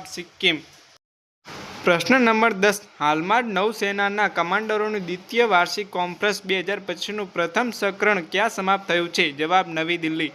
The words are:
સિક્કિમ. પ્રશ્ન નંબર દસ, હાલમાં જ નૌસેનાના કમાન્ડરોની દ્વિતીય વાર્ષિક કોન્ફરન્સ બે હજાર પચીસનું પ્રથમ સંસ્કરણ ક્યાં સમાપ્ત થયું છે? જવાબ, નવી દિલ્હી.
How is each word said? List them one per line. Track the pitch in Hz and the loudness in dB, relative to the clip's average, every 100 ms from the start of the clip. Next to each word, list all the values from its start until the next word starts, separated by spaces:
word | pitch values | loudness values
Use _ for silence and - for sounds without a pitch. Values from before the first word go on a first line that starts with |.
સિક્કિમ. | 180 - 175 - 185 156 - - - _ _ _ _ _ - - - - | -2 -14 -14 -2 0 0 -4 -20 -20 _ _ _ _ _ -18 -16 -14 -2
પ્રશ્ન | - 170 165 262 | 2 2 4 4
નંબર | 233 220 226 | 4 4 2
દસ, | 202 202 196 - - | 4 2 2 -4 -2
હાલમાં | 147 156 175 226 | 0 0 2 0
જ | 240 | 0
નૌસેનાના | 190 208 220 202 202 202 208 202 | 0 0 0 -4 -2 -2 0 0
કમાન્ડરોની | - 170 196 214 214 214 214 | 0 0 0 0 -2 -2 -4
દ્વિતીય | 175 180 - 226 | -4 -8 -2 0
વાર્ષિક | 233 185 175 - 202 | 4 4 2 -2 -6
કોન્ફરન્સ | 185 180 170 208 196 190 | -4 -6 -2 -2 0 -2
બે | 190 | -4
હજાર | 180 202 | -2 -4
પચીસનું | 190 175 - 208 190 | -6 -8 -6 -6 -6
પ્રથમ | 180 170 202 247 | -2 0 0 -2
સંસ્કરણ | - 202 190 208 202 | -2 -2 2 2 2
ક્યાં | 160 185 220 | 0 0 0
સમાપ્ત | 214 190 196 190 | 0 0 0 2
થયું | 175 170 | 0 0
છે? | 170 170 | 0 0
જવાબ, | 139 156 185 180 | 0 2 2 2
નવી | 160 160 175 | -2 -2 -2
દિલ્હી. | 160 160 156 | -2 -4 -6